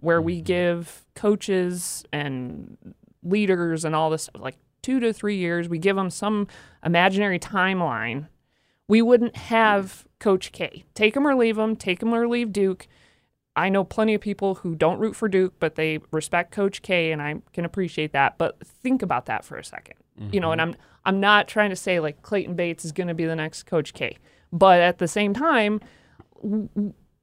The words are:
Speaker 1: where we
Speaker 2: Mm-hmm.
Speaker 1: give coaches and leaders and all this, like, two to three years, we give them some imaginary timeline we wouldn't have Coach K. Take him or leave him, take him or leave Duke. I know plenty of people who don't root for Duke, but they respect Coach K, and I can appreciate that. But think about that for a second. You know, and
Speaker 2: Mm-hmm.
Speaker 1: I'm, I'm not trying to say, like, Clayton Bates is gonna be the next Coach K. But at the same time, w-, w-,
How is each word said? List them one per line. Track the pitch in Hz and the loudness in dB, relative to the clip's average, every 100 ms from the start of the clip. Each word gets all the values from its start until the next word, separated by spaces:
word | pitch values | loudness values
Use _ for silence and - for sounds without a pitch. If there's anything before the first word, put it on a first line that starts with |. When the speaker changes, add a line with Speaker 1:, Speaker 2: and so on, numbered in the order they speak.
Speaker 1:
where | 156 165 | 0 2
we | 165 175 | 2 -4
Speaker 2:
Mm-hmm. | |
Speaker 1:
give | 165 180 175 170 165 - _ - | -2 0 0 -2 -6 -18 _ -2
coaches | 214 208 - 185 180 180 - - - | 0 0 0 0 0 -4 -8 -10 -8
and | 147 147 131 123 73 - - - - _ _ | -6 -4 -6 -8 -12 -16 -20 -20 -20 _ _
leaders | 175 208 202 180 170 160 160 | -2 2 2 2 0 -2 -2
and | 156 | 0
all | 160 | 0
this, | 160 - 104 | -2 -6 -10
like, | 131 - _ _ | -12 -12 _ _
two | - 262 | -2 0
to | 233 | 0
three | 214 208 196 | -2 -4 -2
years, | 175 175 170 | -2 -2 -2
we | 165 | 0
give | 190 196 | 0 0
them | 185 | -2
some | - 208 208 202 - - _ - | -4 -2 -2 -4 -10 -20 _ 0
imaginary | 175 190 190 208 208 | 4 4 2 0 -2
timeline | - 196 185 190 160 113 113 131 151 _ _ _ _ _ - | -4 -2 0 0 -2 -2 -4 -8 -10 _ _ _ _ _ 2
we | 220 | 4
wouldn't | 233 240 233 - | 6 4 4 -6
have | - 226 220 202 190 - _ _ | -2 2 4 2 -2 -14 _ _
Coach | 220 190 - | 0 0 -2
K. | - 165 - - | -10 -10 -10 -18
Take | - 214 277 | 2 2 4
him | 294 | 2
or | 262 | 4
leave | 226 220 | 2 2
him, | 220 214 | -2 -2
take | 202 175 | -4 -2
him | 226 | -2
or | 233 240 | 0 0
leave | 240 233 | -2 -2
Duke. | 196 190 185 - _ _ _ _ _ _ - | 0 0 -2 -12 _ _ _ _ _ _ -2
I | 185 | 0
know | 196 | 0
plenty | 190 - 220 214 | 0 0 0 0
of | |
people | 208 202 196 185 | -4 -4 -4 -2
who | 180 160 | -6 -2
don't | 160 - | -2 0
root | 220 196 | -4 -4
for | 214 | -2
Duke, | 190 185 - | 0 0 -2
but | 160 - | -6 -2
they | 160 156 - | -4 -4 -6
respect | 156 - 175 175 | -6 -2 -4 -4
Coach | - 196 - | -2 -4 -4
K, | - 180 160 | -2 0 0
and | 156 | -2
I | 147 151 - | -6 -8 -10
can | - 170 | -8 -6
appreciate | 196 175 - 151 | -4 -4 -4 -2
that. | 139 135 - | 2 0 2
But | - - - | -4 -4 -20
think | _ 254 254 | _ -2 -2
about | 185 127 - | 0 -4 -4
that | 107 - | -8 -8
for | - | -16
a | |
second. | - - - - _ - 104 | -16 -18 -20 -20 _ -14 -4
You | 190 | -2
know, | 165 | 0
and | 160 | 0
Speaker 2:
Mm-hmm. | 165 | -2
Speaker 1:
I'm, | 165 _ _ 190 | -4 _ _ -2
I'm | 196 | 2
not | 202 208 - | 4 4 4
trying | 214 208 | 0 0
to | 185 | -2
say, | 196 180 | -2 0
like, | 156 143 | -2 -6
Clayton | - 202 - 175 | -4 -4 -2 -4
Bates | 175 165 165 | -4 -4 -8
is | |
gonna | 151 175 | -6 -4
be | 165 160 | -2 -2
the | 160 | -2
next | 156 - | -6 -10
Coach | - 170 147 | -4 -2 -2
K. | - - - _ _ _ | -8 -8 -10 _ _ _
But | 170 190 180 | 6 8 10
at | 175 175 | 6 2
the | 170 | -2
same | 208 208 | 0 0
time, | 202 320 262 208 214 - _ _ - - _ | 0 2 2 2 -2 -6 _ _ -20 -20 _
w-, | 214 214 196 202 | -4 -4 -4 -4
w-, | 208 - _ _ | -6 -8 _ _